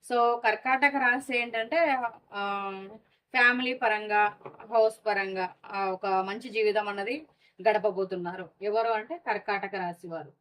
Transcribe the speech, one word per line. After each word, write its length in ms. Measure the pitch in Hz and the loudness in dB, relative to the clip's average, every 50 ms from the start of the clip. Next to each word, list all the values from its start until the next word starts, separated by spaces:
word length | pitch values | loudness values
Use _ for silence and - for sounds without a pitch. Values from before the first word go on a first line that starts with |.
| _ - | _ 0
So 280 | 247 240 233 240 240 240 | 2 4 4 4 4 2
కర్కాటక 560 | - 220 220 - - 262 262 262 285 285 277 | 2 0 0 0 0 0 2 4 2 2 2
రాశి 420 | 277 262 247 240 277 277 - 247 | 2 2 2 2 0 -2 -2 -2
ఏంటంటే, 600 | 240 240 240 226 226 226 233 302 330 339 302 269 254 240 226 226 - _ _ - | -2 -2 -2 -4 -4 -4 0 2 2 2 2 2 0 -2 -4 -6 -10 _ _ -8
ఆ, 380 | 202 202 202 202 202 196 196 196 196 196 196 214 226 _ _ _ _ _ _ | -6 -4 -4 -4 -4 -4 -6 -8 -8 -12 -14 -16 -20 _ _ _ _ _ _
ఫ్యామిలీ 420 | - 254 240 247 247 247 254 247 247 | 2 4 6 6 4 4 -2 -2 -2
పరంగా, 640 | - 247 220 214 208 214 214 208 208 208 208 214 _ - - - - - 214 233 | 0 0 0 0 0 -2 0 2 4 4 2 0 _ -18 -18 -18 -18 -12 0 4
హౌస్ 320 | 226 220 220 220 - _ | 4 4 4 2 0 _
పరంగా, 500 | 214 202 196 196 190 190 190 185 180 - _ - | 0 0 0 0 -2 -2 -4 -4 -6 -8 _ -16
ఆ, 200 | - 208 196 196 | -8 -6 -4 -2
ఒక 200 | 190 190 185 - | -2 -4 -4 -2
మంచి 440 | 196 190 190 190 196 202 233 247 254 | 0 0 0 0 -2 -6 -8 -10 -4
జీవితం 380 | 202 220 214 208 202 214 208 | -2 2 2 4 4 2 0
అన్నది 400 | 208 202 202 196 226 262 311 311 _ _ _ _ _ _ - 180 220 | 0 -4 -4 -4 -4 -4 -6 -8 _ _ _ _ _ _ 0 0 2
గడపబోతున్నారు. 800 | 208 208 185 214 185 190 190 185 190 180 175 175 180 175 180 - _ _ | 2 4 0 0 0 0 -4 -4 -4 -6 -6 -6 -8 -10 -12 -14 _ _
ఎవరు 260 | 196 208 208 226 226 | -4 0 0 0 2
అంటే 300 | 226 220 214 220 - 330 | 2 0 -2 -2 -6 -10
కర్కాటక 580 | 349 _ 240 214 208 - - 202 196 202 196 196 | -8 _ -4 -4 -4 -2 -4 -4 -4 -4 -6 -6
రాశి 320 | 190 180 175 175 _ - | -4 -4 -4 -6 _ -12
వారు. 260 | 170 165 160 151 143 _ _ | -10 -10 -10 -10 -14 _ _